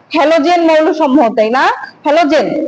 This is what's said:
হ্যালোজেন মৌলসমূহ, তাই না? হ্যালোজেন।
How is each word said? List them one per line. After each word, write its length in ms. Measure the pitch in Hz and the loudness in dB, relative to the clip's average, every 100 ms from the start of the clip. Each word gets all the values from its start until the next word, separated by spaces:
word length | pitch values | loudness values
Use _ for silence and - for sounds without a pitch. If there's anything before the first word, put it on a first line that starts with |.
| _ | _
হ্যালোজেন 520 | 294 285 330 302 349 | -2 0 0 0 0
মৌলসমূহ, 760 | 330 311 311 320 294 277 226 226 | 2 2 0 0 0 2 2 0
তাই 140 | 220 | -2
না? 140 | 254 349 508 - - | 0 -2 -2 -10 -8
হ্যালোজেন। 440 | 302 311 302 294 185 147 | -2 0 2 0 -2 -4